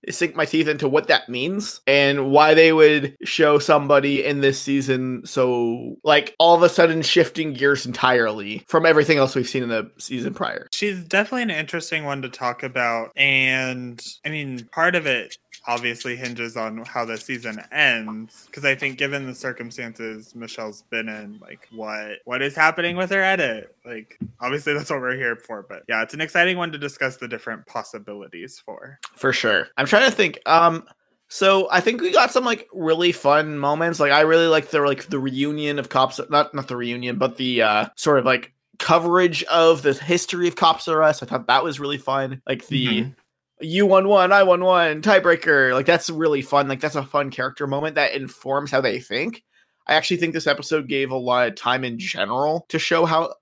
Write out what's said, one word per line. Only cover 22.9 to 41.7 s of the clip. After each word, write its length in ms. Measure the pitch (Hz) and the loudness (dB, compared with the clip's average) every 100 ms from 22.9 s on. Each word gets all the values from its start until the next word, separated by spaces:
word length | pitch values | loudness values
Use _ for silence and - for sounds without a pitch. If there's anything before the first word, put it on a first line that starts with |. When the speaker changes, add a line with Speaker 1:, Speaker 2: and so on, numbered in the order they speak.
| 175 | -4
Speaker 2:
with 120 | 185 | -4
her 100 | 196 | 0
edit? 500 | 190 190 139 110 - _ 120 | 0 0 -2 -6 -12 _ -18
Like, 320 | 117 110 _ - _ | -16 -18 _ -16 _
obviously 320 | 123 143 147 | -6 -4 -4
that's 160 | 147 143 | -4 -4
what 100 | 143 | -6
we're 160 | 127 131 | -6 -4
here 220 | 123 117 | -6 -6
for, 260 | - 107 | -10 -16
but 200 | 98 98 - | -14 -20 -6
yeah, 140 | 113 | -4
it's 100 | 113 | -4
an 60 | 147 | -6
exciting 380 | 160 180 175 180 | -4 0 0 0
one 160 | 170 | -6
to 40 | 151 | -8
discuss 380 | 143 - 135 127 | -10 -6 -6 -6
the 140 | 120 | -12
different 360 | 113 - 110 - | -10 -10 -14 -12
possibilities 920 | 117 - 110 104 104 98 87 113 - - | -12 -12 -16 -16 -16 -16 -16 -16 -18 -18
for. 340 | - 135 139 - - | -18 -18 -18 -18 -4
Speaker 1:
For 160 | 135 | -2
sure. 380 | 127 113 98 - - | 0 2 0 0 -2
I'm 80 | 139 | 2
trying 240 | 208 262 | 4 4
to 60 | - | 2
think. 240 | 185 - - | -2 -2 2
Um, 400 | 165 170 160 - _ _ _ _ | 4 4 2 -10 _ _ _ _
so 400 | - 190 196 185 | 0 2 2 2
I 80 | 180 | 0
think 220 | 202 233 | 0 -2
we 100 | 359 | 0
got 200 | - 247 | 2 2
some, 100 | 254 | 0
like, 240 | 247 226 - | -2 -4 -8
really 400 | 190 160 160 175 | -6 0 2 2
fun 440 | 170 139 147 156 147 | 0 2 2 0 -2
moments. 440 | 143 151 170 165 | -2 0 -2 0
Like, 100 | 143 | 2
I 100 | 147 | 4
really 260 | 156 165 165 | 6 4 4
like 220 | 156 147 | 2 0
the, 100 | 156 | -2
like, 240 | 143 135 - | 0 -2 -4
the 140 | 143 | -6
reunion 600 | 135 131 143 151 147 147 | -4 -4 -4 -4 -4 -6
of 80 | 127 | -2
Cops, 320 | 131 131 - - | 0 0 -2 -2
not, 240 | 147 147 | 0 0
not 140 | 143 135 | -4 -8
the 80 | 123 | -8
reunion, 420 | 120 120 123 120 | -6 -6 -6 -2
but 200 | 127 117 | -2 -2
the, 240 | 127 120 | -2 2
uh, 240 | 110 104 107 - | 2 2 -2 -4
sort 240 | 156 143 | 2 2
of, 60 | 123 | 2
like, 260 | 127 - _ _ _ | 0 -2 _ _ _
coverage 640 | - 170 170 180 180 147 - | 2 2 4 2 2 0 -2
of 360 | 165 165 160 | 4 4 4
the 120 | 139 | 2
history 560 | 139 147 175 - 180 175 | -2 -2 -2 -2 -2 -4
of 80 | 170 | 2
Cops 320 | 170 165 - | 2 2 -2
R 120 | 156 | 2
Us. 220 | 156 151 | 2 2
I 20 | 123 | -6
thought 220 | 135 113 | -8 0
that 160 | 120 | 0
was 160 | 160 | 0